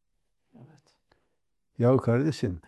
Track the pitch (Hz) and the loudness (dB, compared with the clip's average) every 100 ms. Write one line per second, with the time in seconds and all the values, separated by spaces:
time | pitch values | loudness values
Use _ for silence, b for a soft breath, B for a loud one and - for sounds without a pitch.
0 | _ _ _ _ _ - 135 151 _ _ | _ _ _ _ _ -20 -20 _ _ _
1 | _ _ _ _ _ _ _ - 120 131 | _ _ _ _ _ _ _ 0 2 2
2 | - 120 151 - 107 87 | 2 0 0 -4 -6 -8